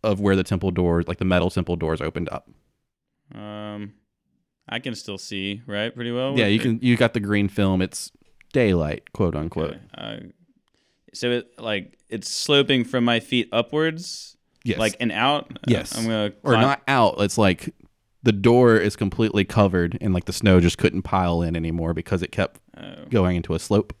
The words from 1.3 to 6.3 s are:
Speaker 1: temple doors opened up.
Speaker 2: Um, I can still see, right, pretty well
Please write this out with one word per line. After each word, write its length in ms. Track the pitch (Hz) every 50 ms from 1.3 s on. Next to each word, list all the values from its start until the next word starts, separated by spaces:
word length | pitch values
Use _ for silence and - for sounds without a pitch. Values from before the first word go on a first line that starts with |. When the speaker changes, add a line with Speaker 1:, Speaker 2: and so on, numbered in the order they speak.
| 90 87 82 92
Speaker 1:
temple 260 | - 98 85 - 87
doors 240 | 82 80 80 80 78
opened 280 | 73 80 - 85 87 -
up. 200 | - - _ _ _ _ _ _ _ _ _ _ _ _ _ _ _ _ _ _ 127
Speaker 2:
Um, 600 | 107 104 104 104 107 104 107 104 104 104 101 104 _ _ _ _ _ _ _ _ _ _ _ _ _ _ -
I 120 | - 117
can 140 | 127 135 113
still 200 | - - - 101
see, 460 | 92 - - 101 98 95 98 101 110 120
right, 280 | - 104 101 107 120 -
pretty 160 | 120 120 120
well 260 | 120 123 131 135